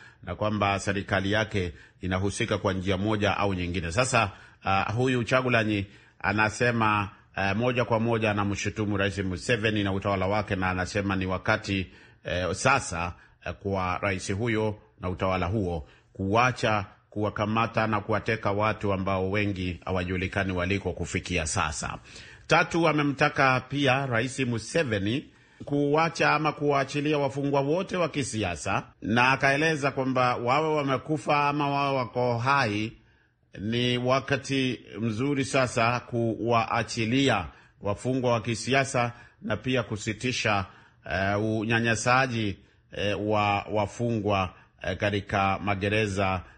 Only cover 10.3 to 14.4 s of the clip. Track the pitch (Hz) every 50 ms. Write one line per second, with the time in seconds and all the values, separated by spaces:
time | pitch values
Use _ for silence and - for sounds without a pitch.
10.3 | 104 107 101 - 104 92 92 92 92 92 101 101 - 104 98 98 95 95 92 92
11.3 | 92 90 - - 110 107 - - 98 95 92 - - - - - - _ - -
12.3 | 85 90 90 85 95 - - 131 139 131 - - 90 82 85 87 - - - -
13.3 | _ _ - 85 82 - - 98 98 95 92 90 90 - - 101 95 92 - -
14.3 | 98 98